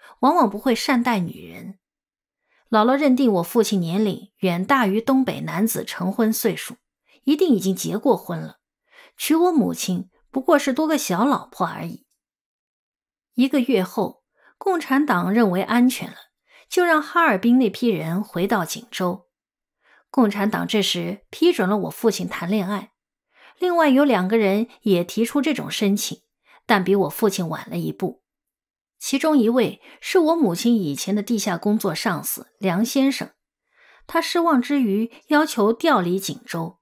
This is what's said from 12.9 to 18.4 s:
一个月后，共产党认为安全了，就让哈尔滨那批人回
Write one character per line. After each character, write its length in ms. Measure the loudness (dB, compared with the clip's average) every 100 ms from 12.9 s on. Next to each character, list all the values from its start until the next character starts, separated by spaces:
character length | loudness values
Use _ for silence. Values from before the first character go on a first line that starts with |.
| _ _ _ _ -2
一 140 | 0
个 120 | 2
月 220 | 2 0
后， 400 | 0 -2 -6 -6 _ _ _ _
共 220 | -4 -2
产 260 | 0 0 2
党 280 | 0 0
认 180 | 2 2
为 120 | 2
安 260 | 0 2 2
全 200 | 2 -8
了， 80 | -14 -20 _ _ _ _
就 160 | 0 2
让 180 | 2
哈 180 | 0 0
尔 180 | 2 2
滨 200 | 4 4
那 100 | 4
批 200 | 0 -2
人 340 | -2 -4 -6
回 240 | -6 -4